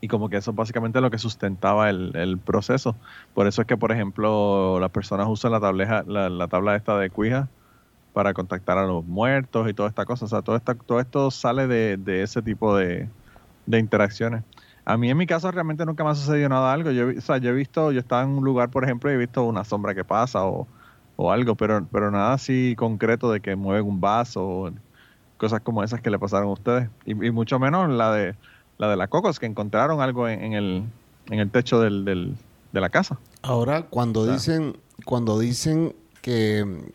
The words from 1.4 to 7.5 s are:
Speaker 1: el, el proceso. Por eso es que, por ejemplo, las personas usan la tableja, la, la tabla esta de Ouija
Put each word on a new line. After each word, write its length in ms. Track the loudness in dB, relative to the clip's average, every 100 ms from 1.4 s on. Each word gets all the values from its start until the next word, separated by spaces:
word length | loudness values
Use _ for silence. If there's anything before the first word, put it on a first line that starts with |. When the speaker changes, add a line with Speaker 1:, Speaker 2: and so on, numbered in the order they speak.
| -4 0 2 4 4
Speaker 1:
el, 240 | 2 -2 -2
el 200 | -2 -2
proceso. 560 | 0 0 2 0 0 -6 -10 -20 -10
Por 140 | 2 2
eso 140 | 2
es 60 | 0
que, 100 | 0
por 160 | 2
ejemplo, 840 | 0 -2 -2 0 2 2 2 2 2
las 100 | 0
personas 360 | -2 -4 -2 0
usan 240 | 0 0
la 80 | 2
tableja, 420 | 2 2 0 0 -2
la, 220 | -2 -2
la 200 | -2 -2
tabla 260 | 0 2 0
esta 220 | 0 0
de 120 | 0 -2
Ouija 320 | -2 0 -4